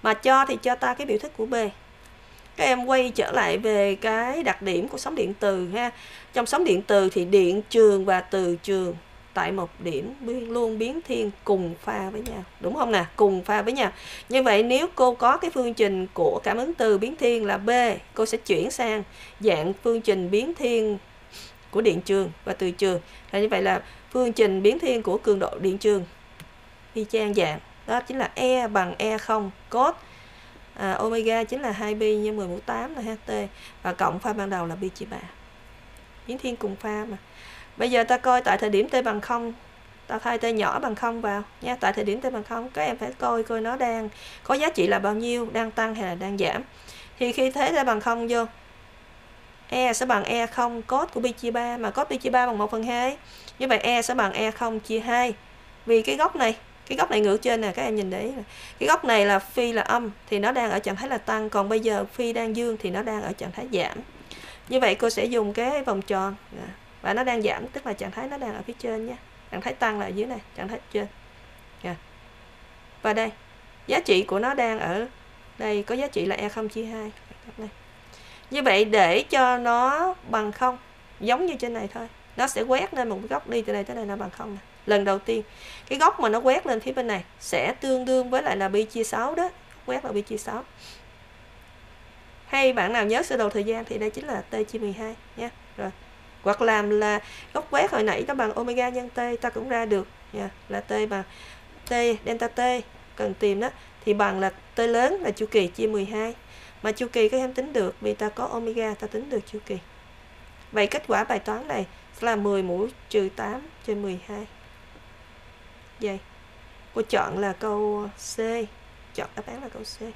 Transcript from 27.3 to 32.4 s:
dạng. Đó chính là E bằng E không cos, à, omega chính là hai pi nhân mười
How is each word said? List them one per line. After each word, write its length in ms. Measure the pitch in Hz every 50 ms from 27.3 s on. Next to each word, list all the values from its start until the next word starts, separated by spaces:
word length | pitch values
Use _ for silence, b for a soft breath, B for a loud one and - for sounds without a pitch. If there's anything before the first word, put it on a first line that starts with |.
| 202
dạng. 240 | 208 175 156 151 156 - - - - -
Đó 140 | - 226 247
chính 180 | 247 - 254 269
là 120 | 233 - -
E 340 | - 254 254 254 254 240 220
bằng 260 | 208 202 185 175 180 -
E 200 | - 220 220 214
không 320 | - - 220 220 202 196 - - - -
cos, 240 | - 233 262 311 339 B B B B B B B B B B B B B - - -
à, 180 | - 202 190
omega 520 | - - - 220 226 226 220 226 226 226 226
chính 180 | 220 247 269
là 80 | 294 240
hai 260 | 202 190 226 208 214 214
pi 160 | 220 214 214
nhân 200 | 214 208 214 214
mười 120 | 214